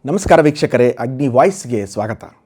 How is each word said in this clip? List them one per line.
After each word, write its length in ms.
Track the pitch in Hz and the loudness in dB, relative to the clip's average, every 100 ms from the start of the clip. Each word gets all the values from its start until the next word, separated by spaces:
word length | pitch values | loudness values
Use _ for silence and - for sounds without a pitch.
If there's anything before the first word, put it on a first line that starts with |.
| 131 | -4
ನಮಸ್ಕಾರ 360 | 190 - 165 | -6 4 4
ವೀಕ್ಷಕರೇ, 560 | 151 151 156 123 123 - | 4 0 -2 2 2 0
ಅಗ್ನಿ 280 | 120 131 139 | -8 -4 0
ವಾಯ್ಸ್‌ಗೆ 580 | 120 175 196 123 113 98 | 2 2 0 -6 -6 -6
ಸ್ವಾಗತ. 380 | 107 107 113 87 _ | -8 -8 -8 -14 _